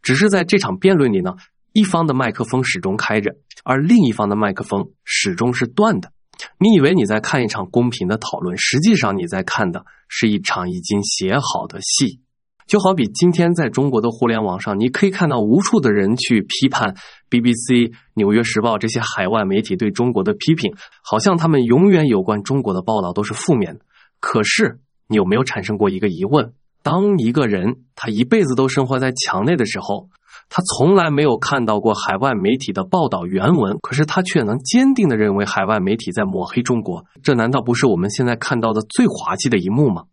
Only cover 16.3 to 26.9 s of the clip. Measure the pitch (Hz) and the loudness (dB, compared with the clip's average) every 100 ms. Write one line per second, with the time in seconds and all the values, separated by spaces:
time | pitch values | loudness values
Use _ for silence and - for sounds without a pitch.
16.3 | 113 - - 135 127 110 95 - - _ | 0 0 0 0 0 -4 -6 -18 -20 _
17.3 | 120 120 117 120 123 117 117 _ - 101 | 0 2 0 2 2 2 -4 _ -2 2
18.3 | 107 117 107 117 107 110 117 113 - 92 | 2 0 0 0 0 -2 -4 -6 -4 -2
19.3 | 110 98 98 107 92 107 98 120 110 98 | 0 0 -2 -2 -2 -2 0 0 0 -2
20.3 | 104 - 160 110 - - _ - 110 196 | -2 0 0 -2 -6 -20 _ -4 0 2
21.3 | 170 165 151 120 123 196 180 151 104 92 | 2 2 2 4 6 6 6 4 2 0
22.3 | 104 101 135 104 92 90 107 90 87 104 | -4 -2 -2 -2 -4 -2 -2 -2 -4 -6
23.3 | 107 - 135 90 - _ _ _ _ - | -6 0 0 0 -6 _ _ _ _ -4
24.3 | 117 104 - 214 - _ _ _ 107 92 | -2 0 0 0 -2 _ _ _ 0 2
25.3 | 110 131 - 98 104 104 92 104 82 98 | 0 -2 -4 -6 0 0 0 -2 -2 0
26.3 | 147 120 _ _ _ - | 0 0 _ _ _ -4